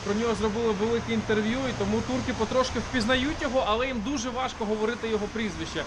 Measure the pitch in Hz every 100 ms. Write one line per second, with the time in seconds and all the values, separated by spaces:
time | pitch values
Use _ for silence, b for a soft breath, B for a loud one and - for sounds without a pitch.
0 | 196 208 233 202 220 208 233 196 220 233
1 | 226 226 202 214 214 247 269 208 202 220
2 | 226 254 - 220 214 254 254 240 - 254
3 | 214 262 269 320 294 262 202 220 269 247
4 | 202 285 247 240 262 - 208 214 220 233
5 | 226 214 202 220 214 165 160 165